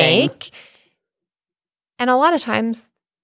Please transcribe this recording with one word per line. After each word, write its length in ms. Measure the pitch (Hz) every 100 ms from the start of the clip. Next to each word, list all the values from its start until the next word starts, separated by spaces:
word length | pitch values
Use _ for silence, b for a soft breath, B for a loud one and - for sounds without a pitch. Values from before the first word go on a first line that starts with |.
| 160 170 311
make. 220 | - - B B B B B _ _ _ _ _ _ _ _ _ -
And 100 | 247
a 80 | 254
lot 160 | 311
of 80 | 330
times, 460 | - 220 226 233 - _ _ _